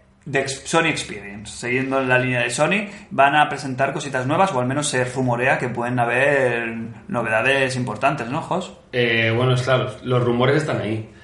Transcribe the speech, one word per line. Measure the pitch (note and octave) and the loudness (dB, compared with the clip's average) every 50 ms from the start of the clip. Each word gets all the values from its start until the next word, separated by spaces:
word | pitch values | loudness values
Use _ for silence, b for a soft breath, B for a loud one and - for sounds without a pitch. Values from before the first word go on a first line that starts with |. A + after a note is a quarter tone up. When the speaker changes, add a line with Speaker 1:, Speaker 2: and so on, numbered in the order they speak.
| _ _ _ _ - | _ _ _ _ -10
Speaker 1:
de | D3+ C3 C#3 | -4 -2 -2
Ex-, | C3 - - - - | -2 -2 -6 -10 -6
Sony | - - E3 E3 | 0 0 2 2
Experience, | D#3 C#3+ - - - A2 G2+ G2+ G2+ G2+ G#2+ G#2 - - | 2 -2 -4 -6 -10 -10 -12 -12 -14 -14 -14 -14 -14 -12
siguiendo | - B2 A#2+ B2 C3 C3 C3+ C3+ C3+ | -8 -4 -2 -2 -2 -2 0 0 0
en | C3 B2 | 2 4
la | B2+ B2+ | 2 2
línea | B2+ B2+ B2+ B2 | 2 2 0 0
de | A#2+ B2 | 0 0
Sony, | B2 D3 D3+ E3 F#3+ G#3+ G#3+ B B B B B | 2 2 2 2 2 0 -2 B B B B B
van | - C3+ C3+ C#3+ D3 | 2 4 4 6 6
a | D3+ D3 | 4 4
presentar | D3 D3 C3+ C#3 C3+ B2+ C3 C#3 C#3 C#3+ | 2 0 -6 -6 -6 -2 0 0 0 0
cositas | D#3 C#3 C#3 B2+ B2+ B2+ | -4 -6 -4 -4 -2 0
nuevas, | C3 D#3 F3 G3 F#3+ C#3 | 0 2 2 2 2 2
o | B2 | 0
al | B2 | 0
menos | B2+ C3+ D3 D3 - | 0 0 -2 -2 0
se | - B2+ B2 | 0 0 0
rumorea | B2 - C3+ B2+ B2 A#2 A#2 B2+ C3+ D#3 | 0 0 -2 0 0 0 2 2 2 2
que | D#3 C#3 B2 | 2 0 -4
pueden | G#2+ A#2 A#2+ A#2+ B2+ B2 | -2 -4 -4 -2 0 0
haber | A#2+ A#2 A#2+ B2 C3+ D3 C#3+ C#3 C3 B2 A#2+ A#2 A#2 A2+ A#2 A2+ A2+ A2+ - - - | 2 2 2 2 4 4 4 4 2 2 0 0 -4 -4 -6 -8 -10 -10 -12 -14 -10
novedades | - - A#2+ A2+ A2 A2 A2 A#2+ C3 C#3 C#3 C3+ B2 B2+ | -6 -4 -2 -2 0 0 2 2 2 2 2 2 0 -2
importantes, | B2+ B2 B2 G#2 G2+ - C#3+ D3+ B2 A#2 A#2 | -4 -4 -4 -4 0 0 0 0 0 -6 -6
¿no, | C3+ D#3+ | -6 -6
Jos? | - - D#3 F#3 F#3+ - - - - - | -4 -2 -4 -4 -4 -8 -14 -20 -14 -6
Speaker 2:
Eh, | - B2 A#2+ A#2 A2+ A2+ A2+ A2+ A2+ | -2 0 2 2 2 2 2 2 2
bueno, | A#2+ B2+ B2+ B2+ | 2 2 2 2
es | B2 | 2
claro, | - C3+ C3 B2 B2 A#2+ - - - | 2 2 2 2 0 -2 -6 -8 -4
los | B2 B2+ B2 A#2+ | 0 0 2 2
rumores | A#2+ A#2+ A#2+ B2+ C#3 C#3+ | 2 2 2 4 4 2
están | D#3 D3+ D#3 B2 G2+ | 2 0 0 -4 -4
ahí. | F#2+ G#2 A2 A2 A2 - B B | -2 -4 -4 -4 -6 -10 B B